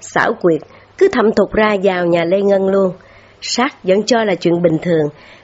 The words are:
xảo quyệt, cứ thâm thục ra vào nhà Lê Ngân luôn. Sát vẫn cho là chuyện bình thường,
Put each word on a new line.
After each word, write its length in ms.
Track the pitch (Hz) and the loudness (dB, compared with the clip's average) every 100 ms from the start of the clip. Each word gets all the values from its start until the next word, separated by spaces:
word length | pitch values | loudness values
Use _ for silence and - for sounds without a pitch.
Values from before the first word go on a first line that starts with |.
xảo 320 | - 170 - 233 | -6 -2 -2 0
quyệt, 180 | 180 156 - - _ - | 0 0 -4 -20 _ 0
cứ 100 | 392 | 0
thâm 200 | 254 214 | 2 0
thục 200 | 214 190 | 2 0
ra 240 | - 214 208 | 0 0 0
vào 240 | 190 180 175 | 0 0 0
nhà 180 | 170 | 0
Lê 160 | 165 196 | 0 0
Ngân 280 | 202 196 190 | 0 0 0
luôn. 240 | 196 190 175 - - - - | 0 0 -4 -18 -20 -20 -18
Sát 440 | - - 269 - | -8 -4 -4 -4
vẫn 180 | 180 190 | 0 0
cho 220 | 214 240 | 2 0
là 100 | 220 | 0
chuyện 280 | 175 170 170 | -2 0 0
bình 160 | 170 156 | 0 0
thường, 260 | 180 165 147 - - - | -2 -2 -2 -6 -20 -20